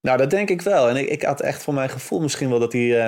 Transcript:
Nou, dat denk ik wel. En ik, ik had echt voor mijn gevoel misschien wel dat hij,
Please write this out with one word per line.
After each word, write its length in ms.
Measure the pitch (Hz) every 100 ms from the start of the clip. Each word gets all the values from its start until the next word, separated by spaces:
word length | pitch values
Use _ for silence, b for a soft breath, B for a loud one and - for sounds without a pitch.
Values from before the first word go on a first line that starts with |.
Nou, 180 | 131 127
dat 120 | 139
denk 200 | 190 202
ik 120 | 175
wel. 260 | 190 190 123
En 80 | 127
ik, 120 | 139
ik 140 | 147
had 180 | - 143
echt 220 | 139 139
voor 120 | -
mijn 160 | 139 131
gevoel 300 | 131 - 190
misschien 280 | 156 - 135
wel 80 | 120
dat 140 | 117
hij, 280 | 123 120 117